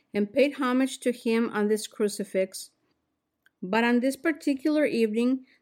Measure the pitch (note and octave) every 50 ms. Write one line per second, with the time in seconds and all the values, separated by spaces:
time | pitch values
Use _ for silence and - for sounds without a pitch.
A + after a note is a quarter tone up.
0 | _ _ - G3+ G#3 G3+ - C#4 C4 D4 C#4+ C#4 C#4 B3 B3 C4 C4+ C4 - -
1 | - B3+ A#3+ - - A#3 A3+ A3+ A3+ - - G#3+ G#3 G#3 G#3+ G#3+ - - - -
2 | G#3+ G3+ - - G3 - - F#3+ F#3+ F#3+ - - - - _ _ _ _ _ _
3 | _ _ _ _ _ _ _ _ _ _ _ _ - F3+ G#3 A3+ A#3 A#3+ A#3+ A#3+
4 | A#3+ C4+ C4 - - E4+ D#4 - - D4 C#4 C4+ - D#4 D4 D4+ D4 - - A#3
5 | A3+ G#3+ G#3+ A#3 A#3+ B3 C4 C4 - _ _ _